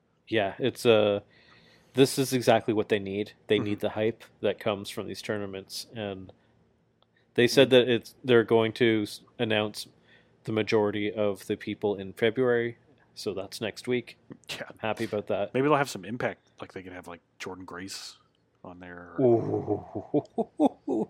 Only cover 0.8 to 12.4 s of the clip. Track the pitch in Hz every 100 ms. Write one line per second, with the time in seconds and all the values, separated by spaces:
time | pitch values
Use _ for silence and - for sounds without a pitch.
0.8 | 123 110 104 101 - _ _ - _ _
1.8 | _ - 135 - 131 131 117 113 - 107
2.8 | 104 107 98 98 104 - - 107 104 104
3.8 | 104 107 110 113 - _ 107 95 113 101
4.8 | 101 - 95 98 - 107 98 95 98 -
5.8 | - 117 104 95 92 - _ _ _ _
6.8 | _ _ _ _ _ - 120 - 127 127
7.8 | 123 117 - - 127 117 107 113 113 -
8.8 | 117 110 104 - - - 117 107 107 -
9.8 | - _ _ _ _ _ - 110 107 113
10.8 | 104 104 104 107 104 98 - 104 - 101
11.8 | 104 98 95 - 113 110